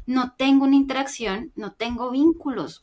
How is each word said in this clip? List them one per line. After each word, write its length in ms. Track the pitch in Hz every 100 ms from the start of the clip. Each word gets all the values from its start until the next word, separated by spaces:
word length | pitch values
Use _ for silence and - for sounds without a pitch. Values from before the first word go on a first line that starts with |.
| -
no 260 | 254 254
tengo 320 | - 269 269 269
una 100 | 277
interacción, 760 | 269 254 269 - 214 196 311 -
no 180 | 202
tengo 360 | - 233 233 247
vínculos. 680 | 262 330 320 285 214 143 -